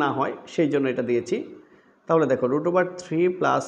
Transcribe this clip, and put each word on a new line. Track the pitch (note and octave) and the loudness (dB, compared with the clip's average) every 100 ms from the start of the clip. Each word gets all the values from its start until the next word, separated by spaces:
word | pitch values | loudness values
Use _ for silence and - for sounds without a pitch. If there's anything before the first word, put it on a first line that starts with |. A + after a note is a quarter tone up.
না | C#3+ B2 | 0 0
হয়, | - - - | -2 -4 -6
সেই | - D3+ | 0 2
জন্য | C#3+ C3 | 2 0
এটা | B2 A#2+ | -2 0
দিয়েছি। | A#2+ - A#3 - - - - _ _ - | 0 0 -4 -6 -16 -20 -20 _ _ 0
তাহলে | E3 C#3 | 2 4
দেখো, | B2+ B2+ | 2 2
root | D3 F3 | 0 2
over | F3+ F3+ - | 0 0 -4
three | - D#3+ F3+ F3+ | -6 0 0 2
plus | C#3 C3+ | 0 0